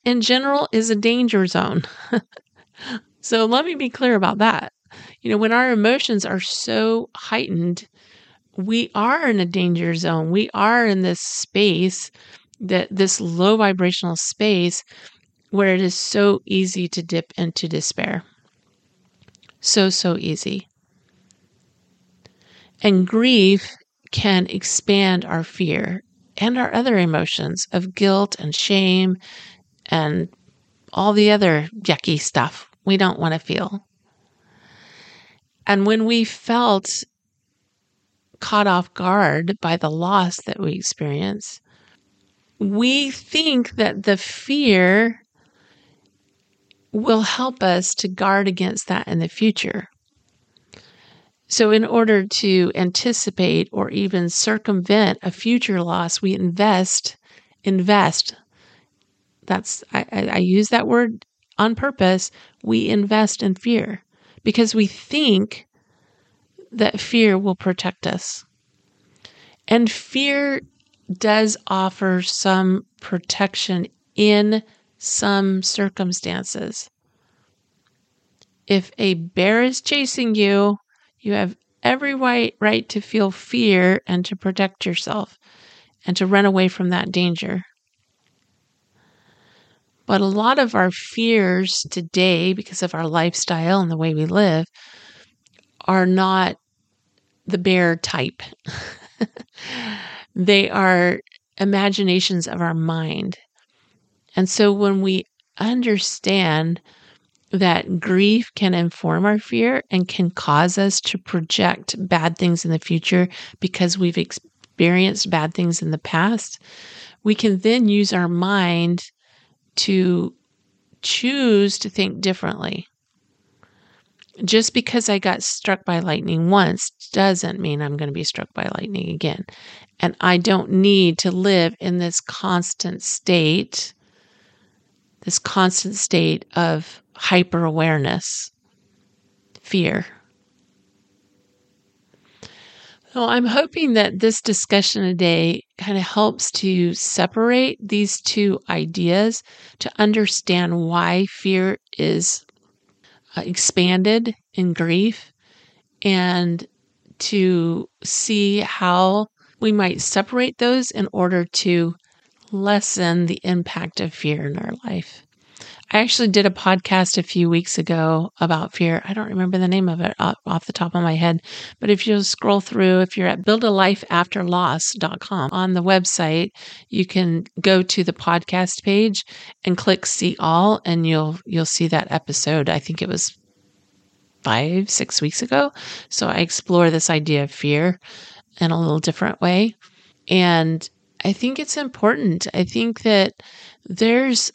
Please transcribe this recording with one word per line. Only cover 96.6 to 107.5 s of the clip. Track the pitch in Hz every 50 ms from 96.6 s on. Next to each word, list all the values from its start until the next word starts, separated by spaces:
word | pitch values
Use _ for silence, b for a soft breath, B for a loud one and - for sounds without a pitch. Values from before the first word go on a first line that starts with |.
| _ _ _ _ _ _ _ _ _ _ _ _ _ _ _ _ _
the | - 208 185
bear | 180 196 185 180 175 170 165
type. | 165 - - - 160 131 - - - - - - _ _ B B B B B B B B B B B
<laughs> | 233 - _ - - _ B B B B 254 247 240 220 208 202 B B B B B B _
They | 185 180 190 202 196 196 -
are | - 202 190 185 185 175 175 175 - - - _ _ _ _ _ _ -
imaginations | 196 202 202 196 196 202 196 - 196 185 180 185 - - 190 175 165 -
of | - 175
our | 170 165 165
mind. | 160 160 165 165 165 160 156 - - - 190 180 - _ _ _ _ _ _ _ _ _ _ _ _ _ _ _ _ _ _ _ 185
And | 185 185
so | - - 214 202
when | 202 202 202 196 196 190
we | 196 190 185 185 - - _ _ _ _ _ -
understand | - 220 247 247 247 233 208 196 - - - - - 185 196 196 185 165 151 156 160 165 175 - b b b b b b b b b b b _ _ _